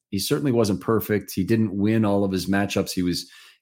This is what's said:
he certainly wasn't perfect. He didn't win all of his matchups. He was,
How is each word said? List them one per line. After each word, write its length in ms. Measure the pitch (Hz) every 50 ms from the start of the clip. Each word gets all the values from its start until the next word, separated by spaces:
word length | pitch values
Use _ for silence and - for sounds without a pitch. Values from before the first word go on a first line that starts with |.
| _ _
he 80 | 101 98
certainly 320 | - - 143 151 147 139 117
wasn't 260 | 117 110 101 98 87
perfect. 540 | - - 113 104 - - 107 101 - - -
He 100 | 101 90
didn't 320 | 87 113 110 110 98 92
win 300 | 101 98 107 113 113 107
all 180 | 101 101 101 101
of 80 | 95
his 140 | 95 90 82
matchups. 460 | 92 98 98 101 98 - 98 92 -
He 120 | - 95 90
was, 260 | 87 85 80 - - - - - - - _